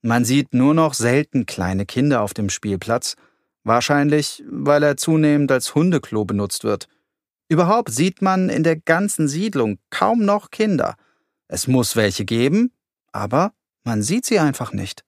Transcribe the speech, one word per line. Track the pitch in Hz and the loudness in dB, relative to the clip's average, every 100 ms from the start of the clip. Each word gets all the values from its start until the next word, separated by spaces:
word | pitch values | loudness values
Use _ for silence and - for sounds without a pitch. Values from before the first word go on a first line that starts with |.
Man | 117 117 | 0 0
sieht | 117 135 135 | 2 0 2
nur | 123 131 | 2 4
noch | 160 160 | 4 2
selten | 139 117 131 151 135 113 | 0 0 2 0 -4 -4
kleine | - 90 95 101 | -4 -4 -2 -4
Kinder | - 143 131 | -2 0 0
auf | 104 | -2
dem | - 101 | -4 -6
Spielplatz, | - 104 95 - 117 - - _ _ _ _ | -4 -4 -6 -2 -2 -4 -12 _ _ _ _
wahrscheinlich, | - 117 - 147 147 151 147 - - | 0 0 2 2 2 2 -2 -8 -14
weil | 143 143 147 | -6 2 4
er | 147 143 | 2 0
zunehmend | - 160 151 147 139 | 0 2 4 2 2
als | 135 - - | 0 0 0
Hundeklo | 175 160 - 110 101 | 2 0 -2 -4 -2
benutzt | 104 101 - | -2 -4 -4
wird. | 110 101 - _ _ _ _ _ _ | -4 -4 -6 _ _ _ _ _ _
Überhaupt | 160 175 226 240 | 2 4 2 0
sieht | - 185 - | 0 -2 0
man | 190 190 185 | 0 2 0
in | - | 0
der | 165 160 | 0 0
ganzen | - 165 202 - 151 | 0 0 0 -2 -2
Siedlung | 147 220 151 113 98 _ | -2 -4 -2 -2 -2 _
kaum | - 208 233 | -2 0 2
noch | 202 208 - | 2 0 -4
Kinder. | - 220 180 - - _ _ _ _ _ | -4 0 0 -2 -6 _ _ _ _ _
Es | 90 - | -8 0
muss | 127 117 117 | 2 2 0
welche | 104 90 | 0 -2
geben, | 101 113 127 185 247 _ _ _ _ | -4 0 2 2 0 _ _ _ _
aber | - 104 127 190 _ _ _ | -10 -2 0 -2 _ _ _
man | 120 110 | -6 -4
sieht | 104 214 - | -2 -4 0
sie | 214 | 0
einfach | 151 - 104 | 0 -2 -6
nicht. | 98 92 - | -6 -8 -12